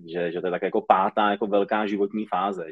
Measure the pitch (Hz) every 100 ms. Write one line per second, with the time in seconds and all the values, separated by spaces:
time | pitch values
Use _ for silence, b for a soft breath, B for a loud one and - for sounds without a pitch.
0 | 85 87 87 87 90 90 95 104 - 95
1 | 101 - 104 101 107 101 98 107 107 101
2 | 101 107 107 90 101 92 80